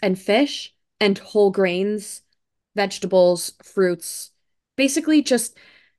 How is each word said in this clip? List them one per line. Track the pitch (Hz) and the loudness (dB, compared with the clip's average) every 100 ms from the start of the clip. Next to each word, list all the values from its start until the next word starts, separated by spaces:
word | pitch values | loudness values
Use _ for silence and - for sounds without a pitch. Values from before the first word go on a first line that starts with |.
and | 202 185 | -4 -2
fish | - 214 285 - - _ _ - | 0 0 0 -4 -14 _ _ -2
and | 208 196 | -2 -2
whole | - 214 202 | -2 2 2
grains, | 196 190 180 202 214 208 - _ _ _ _ _ | 2 0 0 -2 -4 -8 -18 _ _ _ _ _
vegetables, | - 196 - 190 185 180 170 - - | -4 -4 -4 0 4 4 2 -4 -14
fruits. | - - 185 170 - - - _ _ _ _ - | -8 -2 0 -2 -8 -14 -16 _ _ _ _ -2
Basically, | 269 320 311 311 | 0 0 0 2
just, | - 240 226 - _ _ _ | 2 0 -2 -12 _ _ _